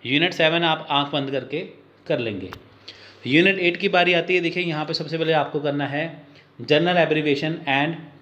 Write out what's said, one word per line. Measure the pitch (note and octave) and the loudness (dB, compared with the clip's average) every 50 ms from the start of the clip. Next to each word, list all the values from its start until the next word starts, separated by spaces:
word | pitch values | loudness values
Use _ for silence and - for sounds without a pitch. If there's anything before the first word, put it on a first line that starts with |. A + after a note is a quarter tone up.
| - | -4
unit | A#2 C3 D3 E3 F#3 F3 | 0 0 0 0 0 0
seven | - E3+ D#3+ D#3+ E3+ E3+ | 2 2 2 2 2 0
आप | E3 D#3+ D#3+ - - | 0 0 -2 -4 -2
आंख | D3+ C#3+ C#3+ C#3 | -2 -2 -2 0
बंद | - D3 C3+ C3+ | -2 -4 -4 -2
करके | C3+ C3+ B2+ C3 - D#3 F#3+ F#3+ - - - _ _ _ _ - | -4 -6 -6 -6 -8 -8 -8 -10 -16 -20 -20 _ _ _ _ -4
कर | D#3+ C3+ | -4 -2
लेंगे। | A#2+ A#2 G#2 F#2 - - - - - - - - - - - - - - - - - B2 | -2 -4 -6 -8 -10 -12 -14 -16 -20 -20 -20 -20 -20 -20 -20 -20 -20 -20 -20 -14 -6 2
unit | C3 D#3 F3+ F#3+ G3 F#3+ | 4 4 6 6 4 2
eight | F3+ F3 F3 E3+ | 0 0 0 0
की | F#3 G3 | -2 2
बारी | F3+ F3+ F3 E3+ F3+ | 4 4 4 4 4
आती | E3+ E3 F3 F#3 | 2 2 2 0
है। | F3+ | 0
देखिए | F3 E3 E3 F3+ F3+ | 0 0 -2 -2 -4
यहाँ | E3+ D#3+ D3+ D#3 | -2 -2 -2 -2
पे | D3+ E3 | -4 -4
सबसे | - D#3+ D3+ D#3 E3 | -6 -4 -4 -4 -4
पहले | E3 D#3+ D#3+ | 0 2 2
आपको | D#3 C#3 - - D3+ | 2 0 0 -4 -4
करना | C#3+ D3 C#3+ C#3+ C#3+ C3 | -2 -2 -2 -2 -4 -4
है | C#3 D3 D#3+ E3 - - - - - - - _ _ _ | -4 -4 -6 -6 -8 -14 -20 -20 -20 -20 -20 _ _ _
general | A#2+ A2+ D3 D3+ E3 F3 F3+ F3 | 0 2 4 4 4 4 4 4
abbreviation | D#3+ D3+ D#3 D#3 D3+ D3+ C#3+ C#3 - D#3 D#3+ - - C#3+ | 4 4 2 0 2 2 0 0 0 -4 -4 -4 -2 0
and | C3+ C3+ C#3+ D#3 E3 - - - - - | 0 2 2 0 -2 -6 -10 -18 -20 -20